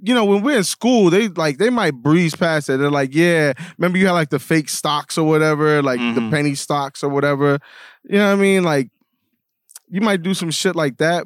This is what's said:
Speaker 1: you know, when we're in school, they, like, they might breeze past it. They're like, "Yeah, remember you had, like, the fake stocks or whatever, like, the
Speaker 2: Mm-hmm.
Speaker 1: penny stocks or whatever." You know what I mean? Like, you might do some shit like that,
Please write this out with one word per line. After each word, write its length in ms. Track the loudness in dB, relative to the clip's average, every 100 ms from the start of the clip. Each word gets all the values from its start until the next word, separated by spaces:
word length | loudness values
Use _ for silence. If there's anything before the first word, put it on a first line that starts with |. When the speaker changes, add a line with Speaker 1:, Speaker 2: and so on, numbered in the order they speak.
Speaker 1:
you 120 | -2
know, 100 | 0
when 180 | 2 2
we're 140 | 2 0
in 80 |
school, 460 | -2 -2 2 4 4
they, 180 | 4 0
like, 300 | -2 -2 0
they 100 | 0
might 240 | 0 0
breeze 400 | 0 2 2 2
past 340 | 0 0 0 -2
it. 80 | 0
They're 120 | 0
like, 240 | 0 0
"Yeah, 380 | 2 2 2 0 -2 -10 -4
remember 200 | -2 2
you 80 | 2
had, 60 |
like, 180 | 2 0
the 80 | -4
fake 280 | -2 -2 -2
stocks 480 | -6 -4 -4 -4 -2
or 100 | 0
whatever, 520 | 2 2 2 2 2
like, 160 | 0 -2
the 40 | -2 -2
Speaker 2:
Mm-hmm. 100 | -2
Speaker 1:
penny 240 | -2 -2 -4
stocks 480 | -4 -4 -4 -6
or 40 | -4
whatever." 480 | -2 -2 0 0 0 -4 -20 -20 -20 -4
You 80 | 0
know 80 | 2
what 120 | 2
I 40 |
mean? 220 | 2 2
Like, 260 | 2 0 -2 _ _ _ _ _ _ _ _ -20 _
you 120 | -2
might 220 | 0 0
do 120 | -2
some 160 | -4 -4
shit 240 | -2 -2
like 220 | -2 -2 0
that, 260 | -2 -2